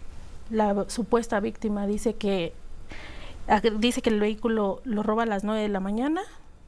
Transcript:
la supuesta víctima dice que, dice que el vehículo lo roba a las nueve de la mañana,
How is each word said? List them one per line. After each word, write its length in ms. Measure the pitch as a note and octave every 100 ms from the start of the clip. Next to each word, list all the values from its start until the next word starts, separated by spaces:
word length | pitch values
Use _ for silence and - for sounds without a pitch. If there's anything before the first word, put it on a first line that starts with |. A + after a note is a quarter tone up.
| - - - - -
la 340 | A3 G#3 G3+ F#3+
supuesta 500 | - F#3+ A#3 A3 G#3
víctima 480 | A3 - A3 G#3 G3+
dice 300 | G#3 A3+ G#3+
que, 360 | G3+ G3 E3 - - - - - - - - - - G#3 A3 G#3+
dice 240 | A#3+ B3+
que 80 | A#3+
el 80 | G#3+
vehículo 640 | G#3+ G#3+ A#3 A3 G3+ F#3+
lo 200 | C4 G#3
roba 180 | G#3 G#3+
a 40 | A3+
las 180 | G3+
nueve 180 | G3+ A3
de 60 | G#3
la 100 | F#3+
mañana, 440 | G3 G#3+ C#4 E4+ - - - -